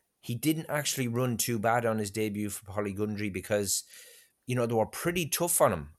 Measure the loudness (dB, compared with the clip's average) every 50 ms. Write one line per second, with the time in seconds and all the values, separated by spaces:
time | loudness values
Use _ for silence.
0 | _ _ _ _ -8 -6 -6 0 0 0 0 0 -2 -4 -4 -2 -2 -2 -2 0
1 | -2 0 0 0 0 0 0 0 0 0 0 0 2 2 2 4 2 2 0 0
2 | -2 -2 -2 -2 -2 -2 -2 -2 -4 -4 -6 -8 -12 -6 -4 -2 -2 -2 -2 -2
3 | -2 -2 -2 -2 -4 -4 -4 -4 -2 0 0 2 2 0 0 -2 -4 -6 -14 -20
4 | -20 -20 -20 -20 -20 _ _ _ _ -2 0 0 0 2 2 2 2 0 -2 -4
5 | -4 -2 0 0 0 0 0 0 0 2 4 6 6 6 4 2 -2 -6 -12